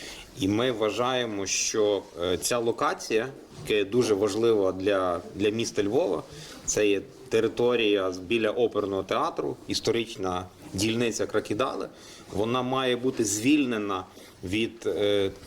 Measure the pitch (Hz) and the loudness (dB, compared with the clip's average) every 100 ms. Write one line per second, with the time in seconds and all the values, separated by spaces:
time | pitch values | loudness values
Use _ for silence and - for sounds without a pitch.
0 | - - - - 95 104 131 110 107 101 | -14 -16 -14 -2 0 2 2 2 0 2
1 | 123 127 120 101 95 - - 113 104 98 | 0 0 -2 -4 -4 -2 0 2 4 2
2 | - - 90 87 - 123 117 110 147 175 | -2 -4 0 0 0 0 0 0 0 -2
3 | - 110 131 - - - - 107 98 120 | -2 0 -2 -8 -18 -8 0 0 2 2
4 | 110 98 104 104 117 107 95 92 98 98 | 4 4 2 2 4 4 2 0 0 2
5 | 90 85 - 90 104 110 110 - 101 127 | 2 -2 -4 -2 0 0 -2 -2 0 0
6 | 185 80 - - - - - - 104 98 | 0 -2 -6 -16 -16 -12 -4 2 4 2
7 | - - - 113 110 - 120 120 107 101 | -2 -14 0 2 2 2 2 4 4 2
8 | 95 92 90 117 107 120 110 104 98 95 | 2 -4 0 0 2 2 2 2 0 -2
9 | 92 117 165 - 143 123 - 98 117 113 | 0 0 -2 -2 -4 -6 -6 -2 0 0
10 | 113 - 92 90 95 - - 95 110 113 | -2 -4 -4 -4 -6 -14 -8 -2 0 2
11 | 120 107 98 107 - 107 135 - - - | 0 0 -2 -2 0 -2 -2 -4 -8 -12
12 | - - - 92 113 127 127 131 127 120 | -20 -20 -6 -2 0 0 0 0 0 0
13 | 131 127 107 104 127 151 127 110 101 95 | 0 0 0 2 4 4 4 0 -2 -4
14 | 92 - - - 92 107 110 - 107 87 | -8 -16 -20 -12 -4 -2 -2 -4 -2 2
15 | 104 101 98 - | 2 2 0 -4